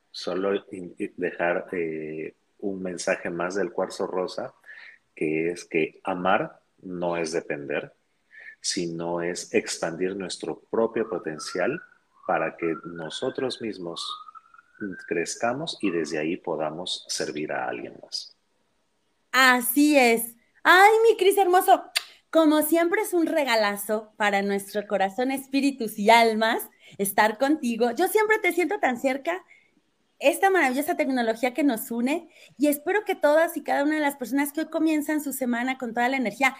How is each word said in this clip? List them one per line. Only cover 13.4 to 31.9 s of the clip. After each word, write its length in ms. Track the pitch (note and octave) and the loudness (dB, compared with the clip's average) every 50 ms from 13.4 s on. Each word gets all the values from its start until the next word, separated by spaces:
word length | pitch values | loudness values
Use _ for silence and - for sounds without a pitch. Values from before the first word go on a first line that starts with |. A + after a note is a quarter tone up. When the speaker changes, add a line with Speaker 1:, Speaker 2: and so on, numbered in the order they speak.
| C3 B2 A2 - | -6 -6 -6 -6
Speaker 1:
mismos 460 | A#2+ A2 F#2 F#2 F2 E2+ E2 - - - - - - - _ - _ _ - - _ _ _ _ A2 G2 F2 - - | -8 -10 -8 -8 -10 -10 -10 -10 -10 -10 -12 -12 -16 -20 _ -20 _ _ -20 -20 _ _ _ _ -10 -10 -10 -12 -8
crezcamos 680 | - E2 E2+ E2 - - - - A#2+ B2 C#3 D#3+ D#3+ - - | -4 -4 -4 -4 -4 -6 -4 -4 -4 -2 -4 -6 -10 -10 -6
y 80 | - G2 | -4 -4
desde 260 | E2+ E2+ D#2 D2 D#2+ D#2 | -2 -2 -4 -4 -4 -4
ahí 180 | D2+ D#2+ F2+ | -4 -4 -4
podamos 680 | - - F2+ D#2+ D#2 D#2 D2+ D#2 E2+ F#2 - - - - | -6 -6 -6 -4 -4 -4 -6 -6 -8 -8 -8 -8 -10 -8
servir 440 | - - - D#2+ D2 D2 D2 D2+ C#2+ | -10 -8 -6 -6 -6 -6 -8 -8 -6
a 160 | C#2+ C2+ B1+ | -6 -6 -6
alguien 280 | B1+ B1 A#1 A#1+ - - - - | -6 -8 -8 -10 -14 -16 -20 -18
más. 320 | - - - - - _ _ _ _ _ _ _ _ _ _ _ _ _ _ _ _ _ _ _ _ | -12 -12 -12 -12 -12 _ _ _ _ _ _ _ _ _ _ _ _ _ _ _ _ _ _ _ _
Speaker 2:
Así 680 | - B3+ C4 B3+ B3 B3 A#3+ - - C#4+ D4 D4+ D4 | 2 4 6 6 6 4 2 0 4 4 4 6 6
es. 380 | C#4 B3 A#3 A#3 A3+ A3+ - - _ _ _ _ _ _ | 6 6 6 4 2 -2 -8 -12 _ _ _ _ _ _
Ay, 280 | D4 F4 F#4 G4 G#4+ A4+ A4 A4+ A#4 | 6 8 10 10 8 8 6 6 4
mi 80 | G4+ | 4
Cris 200 | - F#4 G4 E4+ | 6 4 4 6
hermoso, 460 | - F#4+ F4+ F4+ F#4 - - F4+ C#4+ - - _ - - - - _ _ _ | 6 4 6 4 4 6 6 4 4 4 -6 _ -8 -8 -8 -18 _ _ _
como 320 | - D#4+ D#4+ D4 D4+ D4+ | 2 4 6 6 4 4
siempre 400 | D4+ D4+ D#4+ E4 E4+ E4+ G4 A4 | 2 2 2 2 4 2 2 0
es 120 | G#4 - F4 | 0 0 0
un 120 | F4 D#4+ | 0 0
regalazo 880 | D#4 D#4+ D#4+ C#4+ B3+ A#3 A3 G#3+ G#3 G3+ G3+ - - G#3+ A3 A3 - _ | 2 0 0 0 2 2 2 2 2 0 -4 -4 -4 -4 -4 -4 -8 _
para 240 | - G#3+ G#3 G3+ G3 G3 | -2 0 2 2 2 0
nuestro 420 | G3+ G3 G3 G3 - - G#3+ G3+ | 0 -2 -4 -4 -4 -6 -6 -4
corazón, 440 | - G3+ F#3 F#3+ G3 G3 - B3+ C4+ | -2 0 0 0 0 0 -2 -2 -2
espíritus 640 | C#4 C4+ - - - C#4 C#4 C#4 C4+ - A3+ G#3 G#3+ | -2 -4 -6 -2 -2 2 2 2 0 -2 -6 -8 -4
y 120 | - G3+ G#3+ | 2 6 8
almas 580 | A3+ A#3 A#3 A3+ A3 G#3+ A3 A3 F#4 G#4+ - - _ _ _ - - | 8 8 8 6 4 2 0 0 0 -2 -4 -10 _ _ _ -20 -6
estar 400 | - G3 G3 - - G#3+ A3 A3 - | -4 -4 0 2 4 4 4 2 0
contigo. 520 | C4+ C#4 D#4 D#4 - A#3+ A#3 G3+ A#3+ A#3+ | 2 2 2 0 0 -4 0 0 0 0
Yo 160 | A#3 C#4 F4+ | 2 0 0
siempre 300 | F#4 F#4 A4 G#4+ G#4+ G#4+ G#4+ | 2 2 2 4 4 2 2
te 120 | - F4+ E4+ | 2 0 0
siento 260 | E4+ F4+ C#4+ G#4 G#4 | 0 0 0 0 0
tan 200 | - C4 B3 A#3+ | 0 -2 -2 0
cerca, 440 | - C4+ C4 C4+ C4+ E4+ F4 F#4+ - _ - _ _ _ _ _ _ _ _ _ _ _ _ _ | -2 -2 -2 -2 -4 -6 -6 -6 -10 _ -20 _ _ _ _ _ _ _ _ _ _ _ _ _
esta 300 | A3+ C#4+ F4 F4+ G4 G4 | 2 2 4 4 2 4
maravillosa 440 | F#4+ F4 D4+ C4 B3 C#4 C#4 - F4 | 4 4 4 2 2 0 -2 -2 0
tecnología 560 | - D4+ C4+ C4+ B3 A#3 A3+ A3 A3 - B3+ B3 | 0 0 0 2 0 0 0 0 0 -2 -2 0
que 100 | E4 D4 | 2 2
nos 260 | C#4+ A#3+ A3 - | 2 2 0 -4
une, 400 | - | -6